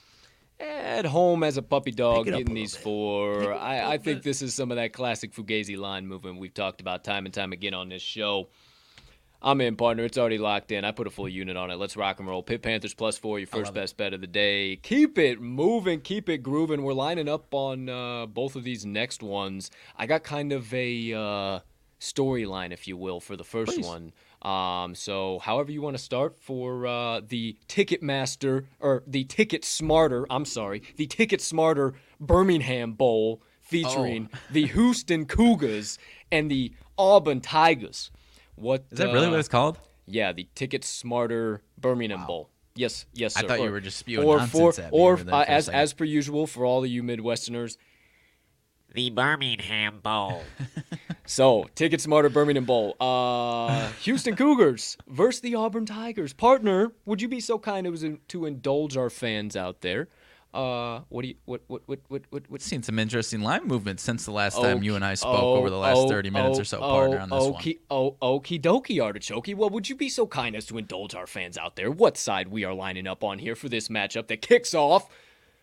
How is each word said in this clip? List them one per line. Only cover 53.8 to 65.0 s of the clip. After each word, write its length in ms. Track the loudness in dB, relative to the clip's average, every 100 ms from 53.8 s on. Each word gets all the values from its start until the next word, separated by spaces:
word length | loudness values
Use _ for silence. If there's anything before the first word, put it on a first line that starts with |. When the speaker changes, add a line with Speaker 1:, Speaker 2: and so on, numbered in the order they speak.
| -2
Speaker 2:
<laughs> 140 | -6
Speaker 1:
Houston 320 | -2 0 0
Cougars 640 | 2 4 8 6 4 -6 -12 -12
versus 340 | 2 2 2
the 140 | -4
Auburn 320 | -2 -2 -2 -6
Tigers. 460 | -8 -8 -6 -8
Partner, 580 | 2 6 6 6 4 2 -2
would 180 | -6 -4
you 60 | -2
be 100 | -6
so 180 | -4 -4
kind 300 | -2 -4 -4
as 180 | -4 -6 -8 _
to 180 | -8 -6
indulge 500 | -4 0 0 0 -2
our 140 | -2
fans 440 | -2 -4 -2 -4
out 260 | -4 -6 -4
there? 280 | -4 -2 -4 _ _ _ _
Uh, 500 | -6 -4 -4 -6 -8 -10
what 140 | -8
do 60 | -8
you, 60 | -10
what, 160 | -12 -12 -10
what, 140 | -14 -10
what, 140 | -12 -10
what, 140 | -12 -10
what, 200 | -14 -12
what? 100 | -12
Speaker 2:
Seen 220 | -6 -6
some 160 | -2 -2
interesting 440 | 0 -2 -2 -2
line 220 | 0 0
movement 360 | 0 -2 -2 -6
since 240 | -4 -4
the 80 | -4
last 240 | -2 0 2
time 220 | 2 2
you 140 | 0
and 80 | 0